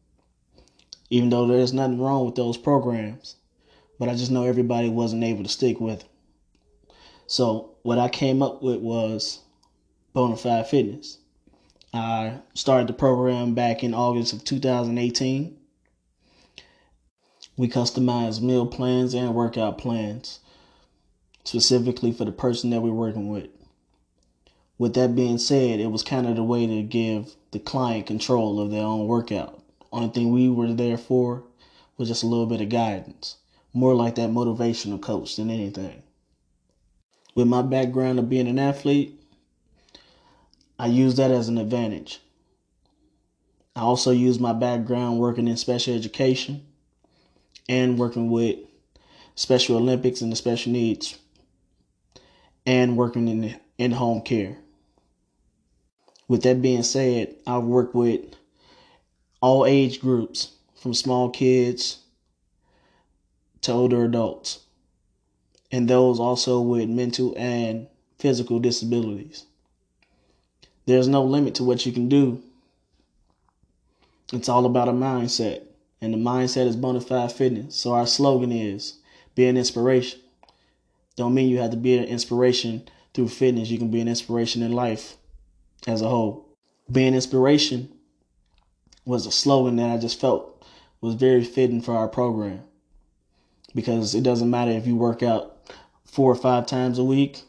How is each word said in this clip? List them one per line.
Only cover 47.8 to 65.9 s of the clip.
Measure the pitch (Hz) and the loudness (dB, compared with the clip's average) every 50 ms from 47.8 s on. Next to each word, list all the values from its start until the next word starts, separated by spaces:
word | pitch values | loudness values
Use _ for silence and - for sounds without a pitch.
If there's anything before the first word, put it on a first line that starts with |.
| 127 127 123 120 | 2 2 2 0
working | 123 117 120 120 117 113 | 0 -2 -2 -2 -2 0
with | 117 117 117 113 - - - - _ _ _ _ _ _ _ _ _ - - - - | 2 2 2 0 -2 -4 -8 -18 _ _ _ _ _ _ _ _ _ -20 -20 -16 -8
Special | - - - 131 127 - - 120 113 | -6 0 2 2 2 4 2 2 2
Olympics | 120 127 127 123 127 127 123 - | 2 2 2 2 0 0 0 0
and | 117 113 | -4 -4
the | 113 | -4
special | - - 120 120 117 - 120 | -4 -2 -2 -2 -2 -2 -2
needs | 120 123 117 113 104 - - - - - _ _ _ _ _ _ _ _ _ _ _ _ _ _ _ _ _ _ _ - _ _ _ _ _ _ _ _ - | 0 0 2 0 0 -2 -4 -10 -12 -14 _ _ _ _ _ _ _ _ _ _ _ _ _ _ _ _ _ _ _ -20 _ _ _ _ _ _ _ _ -2
and | 127 127 127 127 123 120 | 2 4 4 4 4 4
working | 117 123 117 120 120 117 113 | 2 0 0 0 0 0 0
in, | 110 113 113 110 - - _ _ _ - | 0 -2 -4 -6 -8 -12 _ _ _ -4
in | 123 127 120 | -2 -2 0
home | 123 123 120 113 117 | 0 0 -2 -2 -2
care. | - - 131 110 95 85 - - - _ _ _ _ _ _ _ _ _ _ _ _ _ _ _ _ _ _ _ _ _ _ _ _ _ _ _ _ _ _ _ _ - | -2 -2 -2 -2 -2 -2 -8 -14 -20 _ _ _ _ _ _ _ _ _ _ _ _ _ _ _ _ _ _ _ _ _ _ _ _ _ _ _ _ _ _ _ _ -2
With | 123 117 120 | 0 2 4
that | 127 127 127 | 4 4 4
being | 123 131 127 120 120 | 4 2 2 2 0
said, | - - 135 135 127 120 117 110 - - - - - | -2 0 0 0 2 2 0 -2 -4 -8 -12 -8 -4
I've | 123 123 117 | -4 -2 0
worked | 117 120 127 120 120 - | 2 2 2 2 2 0
with | 120 120 120 110 - - - - - _ _ _ _ _ _ _ _ - _ _ _ _ _ _ _ _ _ _ - | 0 2 2 0 -2 -4 -8 -20 -20 _ _ _ _ _ _ _ _ -20 _ _ _ _ _ _ _ _ _ _ 0
all | - 127 131 135 135 | 2 4 4 6 6
age | 135 139 139 135 123 127 - | 6 6 4 4 2 0 -2
groups, | - 131 127 117 110 - - - - - _ _ _ _ _ | -2 0 0 0 0 -2 -6 -8 -10 -10 _ _ _ _ _
from | _ - 127 117 | _ -8 -6 -4
small | - - 135 127 123 127 123 | -4 -2 0 0 0 0 0
kids | 127 - 135 127 127 127 123 123 123 123 - - - - _ _ _ _ _ _ _ _ _ _ _ _ _ _ _ _ _ _ _ _ _ _ _ _ _ _ _ _ _ _ _ _ | 0 0 2 4 4 4 4 2 0 -4 -6 -8 -8 -10 _ _ _ _ _ _ _ _ _ _ _ _ _ _ _ _ _ _ _ _ _ _ _ _ _ _ _ _ _ _ _ _
to | - - | -6 -2
older | 120 123 123 123 123 120 120 | 0 2 2 4 4 4 2
adults, | 117 117 117 113 98 - - - - - - _ _ _ _ _ _ _ _ _ _ _ _ _ _ _ _ _ _ _ _ _ - | 2 2 0 0 -2 -4 -8 -10 -12 -12 -12 _ _ _ _ _ _ _ _ _ _ _ _ _ _ _ _ _ _ _ _ _ -6
and | - 127 120 | -2 0 2
those | 117 | 4